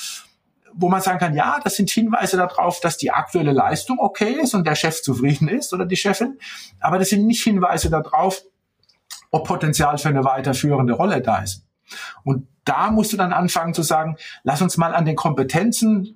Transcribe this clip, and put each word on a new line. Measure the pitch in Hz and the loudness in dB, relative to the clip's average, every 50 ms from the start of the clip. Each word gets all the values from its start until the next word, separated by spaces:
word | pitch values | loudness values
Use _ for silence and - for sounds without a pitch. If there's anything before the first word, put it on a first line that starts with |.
| - - - - - _ _ _ _ _ _ _ _ _ | -14 -14 -14 -14 -18 _ _ _ _ _ _ _ _ _
Wo | - 165 180 | -6 -2 0
man | 175 190 190 | 2 2 2
sagen | 185 185 180 165 | 0 0 0 0
kann, | 180 170 147 | 0 0 0
ja, | 147 175 - 143 - | 0 0 0 0 -2
das | - 196 - | -2 -2 0
sind | - 202 175 | 0 0 0
Hinweise | - - 220 220 220 - - 190 - | 2 0 0 2 2 0 0 0 2
darauf, | 185 180 180 - - 175 175 175 - | 0 0 0 0 0 0 0 0 0
dass | - 170 - | -2 -4 -2
die | - - - | -2 -2 -2
aktuelle | - 143 151 - - 175 156 143 | 0 -2 -2 0 0 0 2 2
Leistung | 139 127 - - 156 - - - 254 240 | 2 2 2 2 0 -2 -4 -4 -2 0
okay | 214 202 - - 214 214 254 302 | 0 -2 0 0 -2 -2 0 0
ist | 320 247 - | -2 0 0
und | 196 165 | 0 0
der | 156 151 | 0 0
Chef | - - 160 156 - | 0 0 -2 -2 -2
zufrieden | - - 127 117 123 143 147 - 160 147 | -2 -2 -2 2 2 2 2 2 2 0
ist | 196 269 262 - 185 | 0 -2 -4 -4 -4
oder | 180 185 | -4 -4
die | 175 185 | -2 -2
Chefin. | - - 202 196 - 233 269 - - - - - - - - - - | 0 0 0 0 0 -2 -4 -6 -8 -16 -18 -18 -18 -18 -20 -8 -4
Aber | - 156 170 | -2 0 2
das | 185 190 185 | 2 2 2
sind | 214 202 208 | 2 2 4
nicht | 226 233 233 - | 2 2 2 2
Hinweise | 233 208 190 180 175 170 160 - 165 | 2 2 2 2 2 0 0 0 0
darauf, | 160 156 151 - - 156 175 196 190 - - _ _ _ _ _ _ _ _ _ _ _ _ - - - - _ | 0 -2 -2 0 0 2 2 0 0 -4 -8 _ _ _ _ _ _ _ _ _ _ _ _ -20 -20 -20 -6 _
ob | - 156 - | -2 -2 0
Potenzial | - 185 165 - 151 151 - 156 143 147 | -2 -2 0 0 0 2 2 2 2 2
für | 147 - 156 | 0 0 0
eine | 143 139 127 | 2 2 2
weiterführende | 135 131 135 131 139 131 135 - 147 143 131 131 120 117 | 2 0 0 0 -2 -2 0 0 2 2 2 2 2 2
Rolle | 120 170 208 180 127 | 2 2 0 0 0
da | - 113 107 92 | 0 0 0 0
ist. | 101 98 - - - _ _ _ _ - - - - - - - - | -2 -6 -10 -12 -14 _ _ _ _ -20 -16 -16 -14 -16 -16 -6 -2
Und | 139 135 127 131 - _ _ - | -2 -2 -2 -4 -10 _ _ -4
da | - 135 139 175 208 | -2 0 0 2 2
musst | 220 220 208 - | 2 2 0 0
du | - | 0
dann | 196 185 175 175 | -2 0 0 2
anfangen | 170 180 175 - 180 165 170 165 | 2 0 0 0 0 -2 -2 -2
zu | - | -2
sagen, | 160 151 165 156 160 160 156 - - - - - - | 0 0 0 0 0 -2 -6 -8 -12 -18 -16 -6 -2
lass | - - 156 | -2 0 2
uns | 190 180 - | 0 0 2
mal | 165 170 165 160 | 2 0 2 2
an | 170 165 | 2 2
den | 151 156 | 2 0
Kompetenzen, | 156 - 165 147 135 135 135 - 165 196 240 214 - 226 220 214 202 185 202 - | 0 0 0 0 0 0 0 0 0 0 0 0 2 2 2 2 2 0 -4 -6